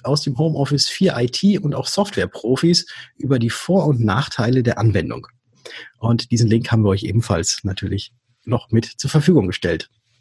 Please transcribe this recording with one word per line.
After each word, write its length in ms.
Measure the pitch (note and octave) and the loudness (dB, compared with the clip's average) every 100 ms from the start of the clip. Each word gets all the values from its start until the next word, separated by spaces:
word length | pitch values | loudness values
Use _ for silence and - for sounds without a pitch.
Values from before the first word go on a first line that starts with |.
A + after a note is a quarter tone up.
aus 180 | - C#3+ | -2 -2
dem 160 | - A#2+ | -2 -2
Homeoffice 520 | D#3+ D3 C#3 C#3+ - | -2 0 0 0 -2
vier 280 | - F#3 A#2+ | 0 0 2
I 100 | B2 | -2
T 300 | - G3 G3+ | 0 2 2
und 160 | D3 | -2
auch 120 | C#3 - | -4 -4
Softwareprofis 960 | - G3+ - F#2 - A2+ B2+ E3 F3 - - - - | -2 -2 0 -4 -4 -2 2 4 2 0 -16 -20 -8
über 220 | C3 C3 | -2 0
die 100 | A#2 | 0
Vor- 360 | - - F#3 D#3 | -4 0 2 2
und 180 | B2+ | 2
Nachteile 580 | G#2+ G2+ D3 - B2 C3 | 2 0 -2 -2 0 2
der 140 | A#2 - | 0 2
Anwendung. 480 | A2 G2 C#2+ A1+ - _ _ _ - - - - | 2 2 -2 -8 -14 _ _ _ -20 -20 -20 -6
Und 320 | A2+ A#2 - | 0 0 0
diesen 180 | A#2+ A#2 | 0 2
Link 200 | A2+ A2 | 2 2
haben 120 | A2 | 2
wir 60 | G#2 | 2
euch 140 | F#2+ | 2
ebenfalls 560 | - G#2 - F2 E2 - | 0 -2 0 0 -2 -4
natürlich 500 | G2 G2 F#2+ G2 - _ _ _ | -6 -6 -6 -6 -8 _ _ _
noch 260 | - A#2+ - | -4 -4 0
mit 140 | A2+ | -2
zur 240 | - - C#3 | -2 -6 -2
Verfügung 380 | D#3 D3 D#3+ F#2 | 2 4 4 2
gestellt. 420 | - F2+ D#2+ - _ _ _ | -2 -2 -2 -6 _ _ _